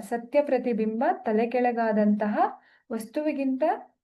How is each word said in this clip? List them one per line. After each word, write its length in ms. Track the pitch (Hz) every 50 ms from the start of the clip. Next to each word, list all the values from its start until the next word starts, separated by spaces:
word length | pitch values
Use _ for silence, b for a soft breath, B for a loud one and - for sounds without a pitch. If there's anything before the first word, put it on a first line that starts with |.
| 208 -
ಸತ್ಯ 320 | 240 233 233 - - 294
ಪ್ರತಿಬಿಂಬ 600 | 294 285 262 254 262 247 233 220 214 220 220 226 277 339 370 - -
ತಲೆ 220 | 247 214 214 240
ಕೆಳಗಾದಂತಹ 920 | 240 254 247 247 247 233 233 226 220 208 214 208 208 208 208 214 208 220 302 381 427 - B B B B B B -
ವಸ್ತುವಿಗಿಂತ 720 | 233 214 214 - - 302 302 311 277 269 269 262 262 254 302 339 415 - - _ _ _